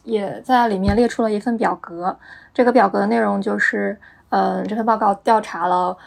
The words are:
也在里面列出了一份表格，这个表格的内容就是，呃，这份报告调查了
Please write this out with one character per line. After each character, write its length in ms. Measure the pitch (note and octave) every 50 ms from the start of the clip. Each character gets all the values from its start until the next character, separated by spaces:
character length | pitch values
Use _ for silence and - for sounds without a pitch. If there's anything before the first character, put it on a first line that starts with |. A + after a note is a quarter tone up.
| _
也 380 | A3+ A3+ G#3 G3 F#3 B2+ - -
在 220 | - B3+ A#3+ A#3+ A3+
里 100 | G3+ F#3
面 160 | F#3+ G3+ G3+
列 120 | A3+ A#3+ A3+
出 140 | - - A#3
了 100 | G#3+ G#3+
一 60 | G#3
份 180 | - B3+ A#3 A3
表 160 | - F3 F3+
格， 440 | - - - E3+ E3+ F3 F#3+ B3+ - - - - - - - _
这 120 | - B3
个 80 | A#3+ A#3+
表 160 | B3 G3 G3
格 100 | - G3+
的 80 | G3 G#3
内 100 | A#3 A#3
容 240 | A3 G#3 G3+ G3
就 160 | G3 G#3 G#3 G#3
是， 400 | - - - G#3 G3+ G3+ G3+ - - - - - _ _
呃， 340 | - G3 F#3+ F#3+ F#3 F#3+ F#3+ G3
这 80 | G#3+
份 100 | A3+ G#3+
报 100 | A#3 A3
告 200 | G#3+ A3+ G#3 G3
调 260 | - - A#3+ A3+ A3
查 240 | G#3+ - - E3+ F3
了 320 | F3+ F3+ F3+ F3+ F3+ F3+ - -